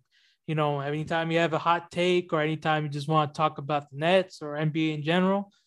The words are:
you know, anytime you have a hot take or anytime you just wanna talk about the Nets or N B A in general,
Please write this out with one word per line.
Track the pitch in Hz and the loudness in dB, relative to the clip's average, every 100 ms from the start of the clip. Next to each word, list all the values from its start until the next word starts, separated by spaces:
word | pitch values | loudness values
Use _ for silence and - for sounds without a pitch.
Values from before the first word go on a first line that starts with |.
| _ _ _ _ - | _ _ _ _ -4
you | 156 | 0
know, | 147 143 | 0 0
anytime | 139 156 156 165 165 | -4 -4 -2 -2 0
you | 165 | 2
have | 165 | 2
a | 151 | 2
hot | 170 170 - | 2 0 -2
take | 175 180 180 175 | -2 2 2 0
or | 160 | -2
anytime | 151 156 160 156 | 0 -2 0 0
you | 151 | -2
just | 143 143 | -6 0
wanna | 156 147 | 2 0
talk | 156 156 151 | 0 -2 -2
about | 139 147 143 | -4 -4 -4
the | 139 | -2
Nets | 165 185 185 - | 2 2 2 -10
or | 147 147 | -10 -2
N | 156 | -2
B | 160 160 | 0 -2
A | |
in | 151 | -2
general, | 147 180 185 196 196 _ | 0 2 2 0 -4 _